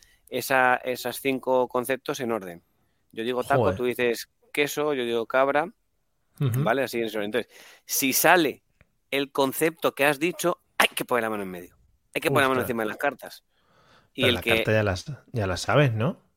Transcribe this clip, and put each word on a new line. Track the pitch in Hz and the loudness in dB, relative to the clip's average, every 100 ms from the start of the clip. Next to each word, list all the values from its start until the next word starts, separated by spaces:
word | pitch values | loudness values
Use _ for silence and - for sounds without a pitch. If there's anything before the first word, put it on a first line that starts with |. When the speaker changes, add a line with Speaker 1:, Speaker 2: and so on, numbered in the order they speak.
| _ _ - | _ _ -10
Speaker 1:
esa, | 127 - 135 127 123 | -6 0 2 4 2
esos | - 123 123 - | -2 -6 -6 -4
cinco | 139 131 127 131 123 | -2 -2 0 0 2
conceptos | 127 120 131 - 143 | 0 -2 -4 -4 -6
en | 123 | -2
orden. | 113 95 85 _ _ _ _ _ | -4 -6 -14 _ _ _ _ _
Yo | - | -8
digo | 113 123 | -4 -4
taco, | 123 135 | 0 2
Speaker 2:
Joder. | 104 92 | 2 0
Speaker 1:
tú | 123 | -2
dices | 117 123 113 - _ _ | 0 0 -2 -6 _ _
queso, | - 143 147 151 | -2 -2 0 -2
yo | 143 120 | -2 -2
digo | 117 113 | -2 0
cabra, | 131 139 143 170 - _ _ _ _ _ - | 2 2 2 -2 -6 _ _ _ _ _ -4
Speaker 2:
Ujú. | 143 117 | -2 0
Speaker 1:
¿vale? | 139 127 | 0 0
Así | 127 120 | -2 -2
en | 113 | -4
ese | 107 | -4
orden. | 104 | -4
Entonces, | 117 104 - - - - | -4 -6 -12 -20 -20 -8
si | - 135 | -2 0
sale | 123 160 180 151 113 _ _ _ _ - | 2 6 6 4 -2 _ _ _ _ -6
el | 135 143 | -4 -2
concepto | - 135 - 160 160 135 - | 0 0 2 -2 0 -2 2
que | 139 | 0
has | 139 | 2
dicho, | 165 175 - - _ - | -2 -2 -4 -4 _ 0
hay | - | 0
que | - 147 | 0 -2
poner | 120 | 0
la | 113 | 0
mano | 107 | -2
en | 98 | -6
medio. | 90 90 _ _ _ _ | -8 -14 _ _ _ _
Hay | - | -4
que | 165 | 0
poner | 147 | 2
la | 135 | 4
mano | 131 | 2
Speaker 2:
Ostras. | 117 | 0
Speaker 1:
encima | 117 | -2
de | 107 | -4
las | 101 | -2
cartas. | 143 127 92 - _ _ _ _ _ - _ | -4 -4 -12 -18 _ _ _ _ _ -20 _
Y | - | -2
Speaker 2:
Pero | 123 | 0
Speaker 1:
el | 120 | 2
Speaker 2:
la | |
Speaker 1:
que | 113 113 | 0 0
Speaker 2:
carta | 110 | 2
ya | 107 | 2
las, | 107 90 - 135 - | 2 -2 -6 -14 -8
ya | 120 98 | -4 -2
las | 87 | -2
sabes, | - 120 147 | 0 4 4
¿no? | 110 123 226 _ | 2 -2 -4 _